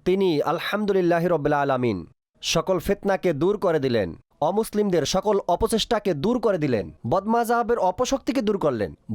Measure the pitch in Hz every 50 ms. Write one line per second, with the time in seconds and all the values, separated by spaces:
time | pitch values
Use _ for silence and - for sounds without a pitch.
0 | - 180 185 196 196 185 165 143 - - 160 165 - - - 214 214 196 202 190
1 | 180 170 170 165 165 180 175 156 143 147 147 143 143 139 135 127 123 120 104 90
2 | 78 - _ _ _ _ _ _ - - - 165 160 - 190 175 - - 202 202
3 | - 196 190 185 - 185 165 135 147 185 208 208 - 185 165 156 135 135 120 113
4 | 98 87 80 - - _ _ - 143 156 185 214 226 - - 208 208 208 180 165
5 | 139 131 - 185 190 202 208 202 - - 175 180 233 220 - 214 - - 247 214
6 | - 202 175 143 135 208 247 247 214 226 196 175 147 147 123 107 87 78 69 -
7 | - 117 143 190 196 214 226 233 233 220 240 233 240 208 240 226 - 185 185 -
8 | 247 247 269 262 - - 247 262 240 202 208 190 160 151 127 110 101 80 73 -
9 | _ -